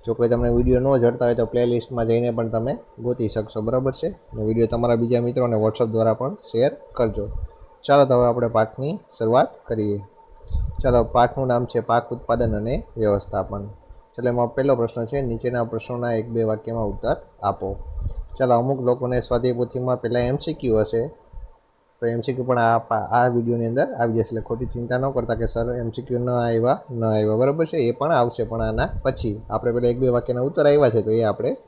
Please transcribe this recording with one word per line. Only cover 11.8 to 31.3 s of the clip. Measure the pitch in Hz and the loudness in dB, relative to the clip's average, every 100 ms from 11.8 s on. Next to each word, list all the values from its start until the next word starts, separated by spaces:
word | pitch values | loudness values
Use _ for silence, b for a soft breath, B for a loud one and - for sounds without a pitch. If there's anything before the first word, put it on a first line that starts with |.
પાક | 113 117 - | 0 0 0
ઉત્પાદન | 123 - 117 117 104 | -10 -4 0 0 0
અને | 110 143 - - | -2 -4 -6 -2
વ્યવસ્થાપન. | 107 101 - 101 92 101 101 - - - _ - | 0 0 -2 -6 -4 -8 -10 -16 -20 -20 _ -4
ચાલો, | 123 | 0
એમાં | 120 120 | 0 0
પહેલો | 127 139 123 | 0 0 2
પ્રશ્ન | 117 123 | 0 -2
છે, | 113 143 | -4 -4
નીચેના | 127 113 123 120 | -4 -4 -2 -2
પ્રશ્નોના | 117 113 - 120 120 | -4 -4 -6 -6 -2
એક | 113 117 | -2 -2
બે | 117 | -2
વાક્યમાં | 110 107 117 113 107 | 0 -2 -4 -4 -4
ઉત્તર | 95 113 156 - _ | -4 -4 -4 -6 _
આપો. | 98 98 95 98 - - B B B - | -4 -4 -6 -8 -8 -6 B B B -2
ચાલો, | 127 | 2
અમુક | 120 127 135 | 4 2 0
લોકોને | 123 123 123 123 | 0 0 0 -2
સ્વાધ્યાય | 117 120 123 120 | 0 0 0 0
પોથીમાં | 123 131 127 123 | -2 -2 -2 -2
પહેલાં | 117 120 | 0 0
એમ | 120 143 | 0 -2
સી | - | -4
ક્યુ | 151 127 110 | -4 0 2
હશે, | 107 113 139 - - - - - _ _ _ _ | 2 0 -2 -8 -18 -16 -16 -20 _ _ _ _
તો | 117 | -2
એમ | 117 | -2
સી | 113 | -4
ક્યુ | 127 | -4
પણ | 123 120 | 0 2
આ | 113 117 | 4 2
પા-, | - 110 92 | 2 -4 0
આ | 120 123 | 2 4
વીડિયોની | 120 117 117 117 | 2 0 0 0
અંદર | 120 185 | 0 -2
આવી | 254 117 | 0 0
જશે, | 113 | 0
એટલે | 110 113 | -2 -4
ખોટી | - 117 123 | -6 -6 -6
ચિંતા | 120 117 123 | -6 -4 -2
ન | 135 | -2
કરતા | 131 113 | -2 -2
કે | 113 113 | -2 -2
"સર, | 113 117 | -2 -4
એમ | 123 113 | -4 -4
સી | 110 | -6
ક્યુ | 131 123 | -4 -2
ન | 123 | 0
આવ્યા, | 123 117 113 120 143 - | 0 2 2 2 0 -4
ન | 120 | -2
આવ્યા", | 110 107 107 107 | 0 2 2 2
બરાબર | 131 156 160 | 2 2 -2
છે? | 165 | 0
એ | 117 | 0
પણ | 120 147 | 0 0
આવશે, | 151 120 - | 2 2 -2
પણ | 113 113 | -4 -2
આના | 110 110 139 - | -2 -2 -2 -2
પછી. | 135 131 113 104 113 | -4 -2 -4 -6 -6
આપણે | 110 123 | -4 -2
પહેલાં | 120 120 | 0 0
એક | 120 | 2
બે | 131 | 2
વાક્યના | 120 117 123 | 0 0 -2
ઉત્તર | 131 135 147 | -2 2 4
આવ્યા | 147 131 | 6 4
છે, | 110 | 2
તો | 107 | 2
એ | 110 | 2
આપણે | 110 | 2